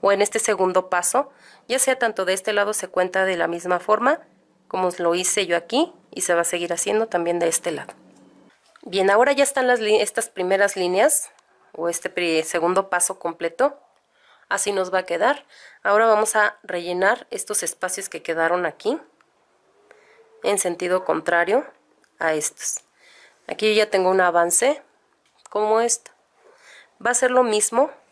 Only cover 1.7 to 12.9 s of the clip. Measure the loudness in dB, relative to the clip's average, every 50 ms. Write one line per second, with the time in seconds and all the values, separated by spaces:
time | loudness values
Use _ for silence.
1.7 | -2 0 0 0 0 0 0 -2 -2 -2 -2 -2 -2 -2 -2 -2 0 0 0 0
2.7 | -2 -4 -6 -4 -2 -2 -2 0 0 0 0 0 0 0 -2 -2 -2 -4 -2 -2
3.7 | -2 -2 2 0 0 2 4 0 0 0 -4 _ _ _ _ _ _ _ _ _
4.7 | -4 -2 -2 -2 0 0 0 0 0 2 0 0 0 0 0 0 0 -2 -2 0
5.7 | 0 0 0 0 -4 -20 _ _ -8 -8 -2 0 0 0 0 0 -2 -4 -4 -4
6.7 | -4 -4 -2 -2 0 0 -2 0 -2 -2 -2 0 0 0 0 0 0 -2 -4 -4
7.7 | -8 -8 -10 -14 -20 _ _ _ _ _ -20 _ _ _ _ _ _ _ _ _
8.7 | _ -20 -16 -6 -2 0 2 4 4 4 4 4 4 2 2 0 2 0 2 2
9.7 | 2 2 2 2 2 2 2 0 -2 -6 -6 -6 _ -6 -2 0 2 2 2 0
10.7 | 0 -2 -2 0 2 4 4 4 2 0 -2 -6 _ _ _ _ _ _ _ _
11.7 | _ -6 -6 -4 -4 -6 -8 -8 -6 -4 -2 0 0 0 -2 -2 -4 -2 0 2
12.7 | 0 0 0 0